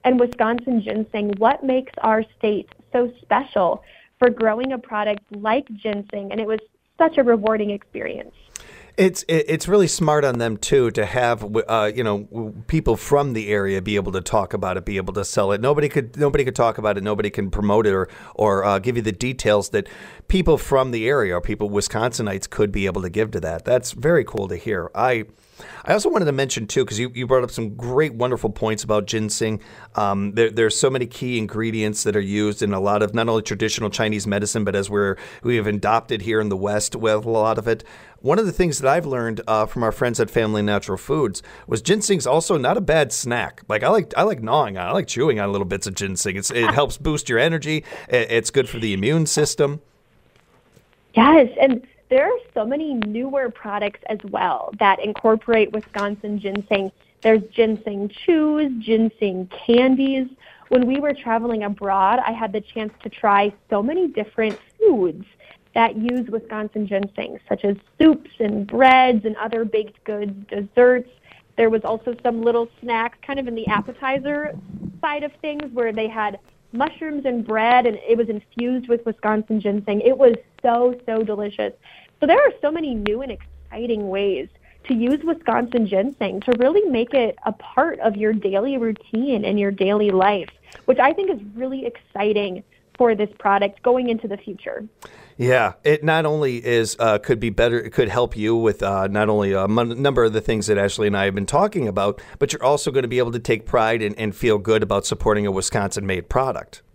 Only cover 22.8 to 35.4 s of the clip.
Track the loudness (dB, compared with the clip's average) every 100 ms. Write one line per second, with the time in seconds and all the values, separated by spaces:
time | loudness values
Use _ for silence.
22.8 | -2 -2 -4 -4 -2 -4 -6 -6 0 0
23.8 | 0 -4 0 2 0 -6 -6 -8 -4 -4
24.8 | -4 -2 0 0 -4 _ _ _ -20 -16
25.8 | -2 0 2 2 0 0 -2 -4 -2 -2
26.8 | -2 -2 -6 -6 0 0 0 -6 -8 -8
27.8 | -2 0 0 0 -2 0 -4 -2 -2 -2
28.8 | 0 -2 0 -4 -4 -2 -2 -4 -10 -20
29.8 | -8 -2 0 0 -2 0 0 4 2 2
30.8 | 0 0 -6 -6 -4 -4 -4 -4 -4 -2
31.8 | -4 -2 -2 0 0 0 0 0 -2 0
32.8 | 0 2 0 0 0 -2 -2 -4 -4 -2
33.8 | -4 -2 -2 -2 -2 -2 -2 -2 -2 -2
34.8 | -2 0 0 -2 -10 -8